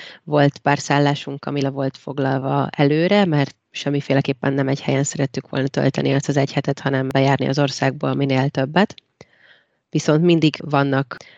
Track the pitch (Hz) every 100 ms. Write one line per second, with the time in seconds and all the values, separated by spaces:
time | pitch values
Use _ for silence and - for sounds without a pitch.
0 | - - - 147 143 - 143 143 - 143
1 | 143 143 - 139 - 143 135 139 135 -
2 | - 139 135 135 135 143 135 - 143 156
3 | 180 208 190 147 139 - _ - 143 143
4 | - 139 139 131 139 139 135 139 - 135
5 | 139 151 139 - - 135 135 - 135 139
6 | 139 135 - 139 135 - 143 139 135 135
7 | 131 135 135 135 131 139 139 - 135 135
8 | 139 135 139 131 139 - 131 165 214 -
9 | _ - - _ _ _ _ _ _ 151
10 | - 156 175 165 151 - 147 143 139 135
11 | 139 - -